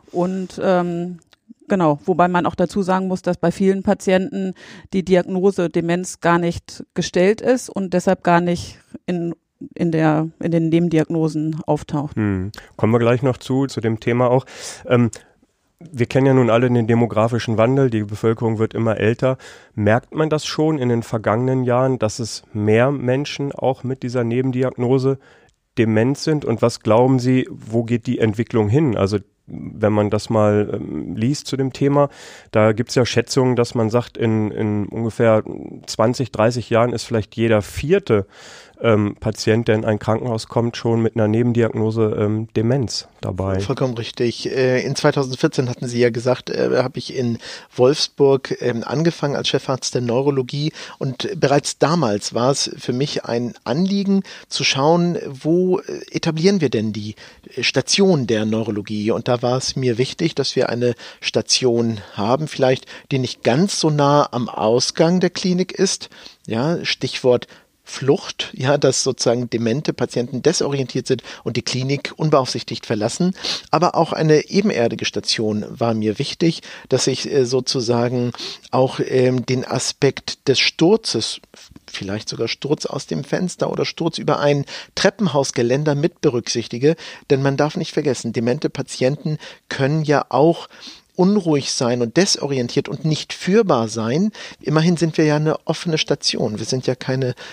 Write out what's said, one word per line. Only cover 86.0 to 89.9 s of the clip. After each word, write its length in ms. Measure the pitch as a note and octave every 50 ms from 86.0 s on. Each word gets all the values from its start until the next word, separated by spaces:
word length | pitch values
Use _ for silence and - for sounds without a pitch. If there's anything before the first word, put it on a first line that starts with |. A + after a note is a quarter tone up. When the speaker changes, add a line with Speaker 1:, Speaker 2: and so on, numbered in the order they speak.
| D3 - - _
Speaker 3:
berücksichtige. 760 | - D3+ A#2+ B2 - - - A#2+ A2 - - A#2+ C3+ D3+ E3 - - - - - - -
Denn 120 | C#3+ C3+
man 160 | C3+ C#3 C#3
darf 180 | C#3 D3 D#3 -
nicht 160 | F#3 E3 -
vergessen, 400 | - D#3+ D3+ D3 A#2+ - - A#2
demente 380 | G#2 B2 A2+ A#2+ B2+ D3+ - -
Patienten 720 | - - C3+ - - - C3 B2+ D3 - - D#3+ D#3 - - - - - _
können 380 | - - - C3+ C3+